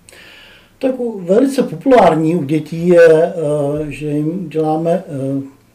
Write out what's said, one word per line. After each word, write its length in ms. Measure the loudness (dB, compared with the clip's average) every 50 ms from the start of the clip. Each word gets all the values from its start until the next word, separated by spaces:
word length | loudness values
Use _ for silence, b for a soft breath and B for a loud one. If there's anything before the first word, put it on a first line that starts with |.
| _ B B B B B B B B B B B B B B B -4
Tak 180 | -4 -4 -4
u, 200 | -6 -8 -8 -6
velice 420 | -2 0 2 2 2 0 0 -2 -4
populární 760 | -4 -4 -6 0 2 4 4 6 4 4 2 0 0 0
u 80 | 0 -2
dětí 440 | -2 -2 -4 -4 -6 -8 -4 0 4
je, 200 | 6 6 8 8
eh, 240 | 6 6 2 0 -2 -2 -4 -2 -2 -2 -2 -2 -4 -4 -6 -8
že 180 | -10 -8 -8
jim 420 | -4 -4 -2 -2 -4 -4 -6 -8 -6
děláme, 560 | -4 -2 -2 0 -2 -2 0 0 -2 -2 -4
eh, 360 | -6 -10 -8 -6 -6 -6 -6 -8 -10 -14 _ _ _ _